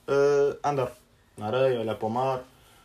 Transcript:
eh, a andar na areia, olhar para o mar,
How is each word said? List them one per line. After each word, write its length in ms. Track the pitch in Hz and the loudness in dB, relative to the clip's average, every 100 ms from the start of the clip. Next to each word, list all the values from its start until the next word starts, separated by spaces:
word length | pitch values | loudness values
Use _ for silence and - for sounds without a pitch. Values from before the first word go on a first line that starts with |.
| - | -2
eh, 480 | 139 143 143 143 - | 2 4 4 2 0
a 80 | 143 | -2
andar 260 | 139 123 - _ _ _ - | -2 -4 -8 _ _ _ -10
na 120 | 107 | -4
areia, 320 | 123 135 120 | 0 2 0
olhar 140 | 110 | -4
para 120 | 104 110 | -4 -4
o 40 | |
mar, 340 | 120 135 123 - _ _ - | -2 -2 -4 -8 _ _ -20